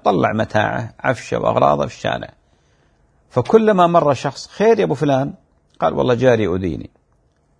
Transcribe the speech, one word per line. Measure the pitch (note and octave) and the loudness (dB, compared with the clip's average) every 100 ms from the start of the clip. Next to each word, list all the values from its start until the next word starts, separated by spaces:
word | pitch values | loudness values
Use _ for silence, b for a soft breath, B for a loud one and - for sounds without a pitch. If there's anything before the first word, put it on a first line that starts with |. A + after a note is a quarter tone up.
طلع | - F#3+ A#2 | -2 0 0
متاعه، | G#2+ A2 G#2+ G#2+ A#2+ A#2 - | 0 -2 -2 -2 -4 -10 -6
عفشه | C3+ B2+ - A#2+ | -4 -4 -4 -2
وأغراضه | A2 A#2 C3 - C#3 | 0 4 4 2 -2
في | - | -6
الشارع. | - A#1+ A1 - _ _ _ _ _ _ _ _ _ | -6 -6 -8 -20 _ _ _ _ _ _ _ _ _
فكلما | - A#2+ A3 G#3+ G3 F3 | -4 2 2 4 2 4
مر | E3+ D3 | 4 2
شخص: | C3 D3 - - | 0 -4 -10 -14
"خير | - G#3+ A3 | -2 2 2
يا | |
أبو | F3 | 0
فلان؟" | C#3 D3+ C3+ C#3 - _ _ _ - | -2 0 0 -2 -10 _ _ _ -4
قال: | D#3+ | -4
"والله | C#3 C3 | -2 0
جاري | A#2+ B2+ A2+ | 2 2 2
يؤذيني". | G2+ F#2 F#2 B1+ - _ _ _ _ _ _ _ | 0 -2 -4 -8 -12 _ _ _ _ _ _ _